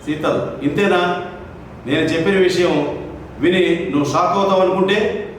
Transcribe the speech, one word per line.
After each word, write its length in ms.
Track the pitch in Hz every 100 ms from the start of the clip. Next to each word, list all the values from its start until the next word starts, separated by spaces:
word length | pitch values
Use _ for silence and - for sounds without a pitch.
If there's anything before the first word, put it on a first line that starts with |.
| 147
శీతల్, 580 | 151 156 120 - -
"ఇంతేనా? 580 | 143 - 196 180 175 - - - - - - - 120
నేను 140 | 151
చెప్పిన 360 | 156 165 165 190
విషయం 640 | 180 175 175 151 147 - - - - -
విని 480 | 156 185 170 170 190
నువ్వు 220 | 143 147
షాక్ 260 | 160 180 196
అవుతావు 220 | 190 190
అనుకుంటే?" 680 | 180 185 190 208 214 - -